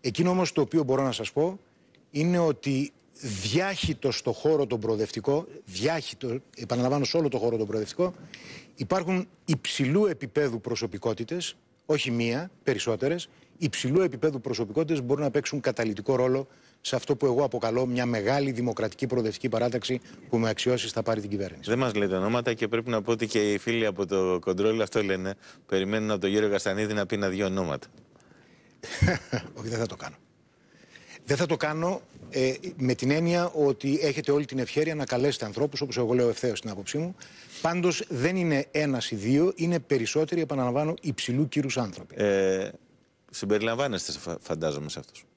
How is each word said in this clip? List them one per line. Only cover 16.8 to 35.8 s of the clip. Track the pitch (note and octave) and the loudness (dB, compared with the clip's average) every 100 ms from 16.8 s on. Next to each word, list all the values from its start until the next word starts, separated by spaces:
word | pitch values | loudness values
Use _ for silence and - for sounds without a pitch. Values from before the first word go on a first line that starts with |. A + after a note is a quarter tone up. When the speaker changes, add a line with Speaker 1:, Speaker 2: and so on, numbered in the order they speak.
Speaker 1:
σε | - B2+ | -4 -4
αυτό | - C3+ | 0 2
που | C#3 | 4
εγώ | A#2+ | 4
αποκαλώ | C#3 B2 A2+ A#2 C3 | 2 0 0 0 0
μια | B2 B2 | 0 0
μεγάλη | A#2 G2+ C#3 C#3 | 2 2 2 0
δημοκρατική | A#2 B2 G#2+ A2 - B2+ | 0 -2 0 -2 -2 -2
προοδευτική | B2+ A2 G#2 B2+ | 0 0 -2 -2
παράταξη | A2+ A#2+ A#2+ - B2+ - - - | 0 0 -2 -4 -6 -6 -20 -2
που | A#2 | 0
με | A2+ | 2
αξιώσεις | G#2+ - B2+ A2+ | 2 0 0 0
θα | A2+ | -4
πάρει | G#2+ A2 | 0 -2
την | G#2 | -2
κυβέρνηση. | G2+ G2 E2 - | -4 -6 -8 -2
Speaker 2:
Δεν | A#2+ | 0
μας | B2+ | 2
λέτε | G#2 G2+ F#2 | 2 2 2
ονόματα | G2 A#2+ A#2+ | 2 2 0
και | A2+ A2 | -2 0
πρέπει | A#2 A#2 | -2 0
να | A2+ | -2
πω | G2+ | 0
ότι | A2+ A2+ | 0 2
και | A2 G#2 | 2 2
οι | G2+ | 2
φίλοι | - A#2 A2 | 0 0 0
από | F#2 F#2+ | 0 0
το | F#2+ F#2 F2+ | 2 2 2
Κοντρόλ | F2 F#2 G#2 A2+ | 0 2 2 2
αυτό | G#2 A2+ | 0 0
λένε. | G2+ F#2+ F#2 G2 - - _ | 0 0 -2 -8 -14 -20 _
Περιμένουν | F#2+ F#2+ A2 G#2+ | 0 2 0 0
από | G#2 | 0
τον | G2 | 2
κύριο | G#2 G#2+ | 2 2
Καστανίδη | G2+ G#2 G2 G#2+ | 2 0 -2 0
να | G#2 G2 | -2 -2
πει | G#2 | -2
ένα-δυο | G2 F#2+ G2 | -2 0 -2
ονόματα. | F#2+ F2 C#2 - - - - - - - - _ _ | 0 -2 -4 -8 -20 -20 -20 -20 -20 -20 -20 _ _
Speaker 1:
<laughs> | - - - F3 - A#2+ - - | -12 0 2 2 -4 -8 -8 -10
Όχι, | G#2+ | -6
δεν | A2+ | -4
θα | A2+ | -4
το | F#2+ | -6
κάνω. | - - _ _ _ _ _ _ - - - - - | -14 -16 _ _ _ _ _ _ -20 -20 -20 -20 -2
Δεν | C#3 | 0
θα | E3 | 2
το | D#3+ | 0
κάνω, | D3+ D#3 E3+ F#3 - - - | 0 0 -2 -4 -8 -20 -8
ε, | C3+ C3 C3 - - | 0 0 0 -8 -2
με | B2+ | 0
την | B2 B2+ | 0 2
έννοια | D3 E3+ F3 F3 | 2 4 2 0
ότι | D#3 C#3+ A#2+ C#3 D3 | 2 2 2 0 2
έχετε | D#3 C#3 - | 2 0 2
όλη | C#3+ C#3 | 2 2
την | C3 | -4
ευχέρεια | A#2+ - D#3 D3+ | -2 0 0 -2
να | C#3 | -2
καλέσετε | B2 C#3 - A2 | 2 2 0 -4
ανθρώπους, | G#2 C#3+ C#3 | -2 -2 -2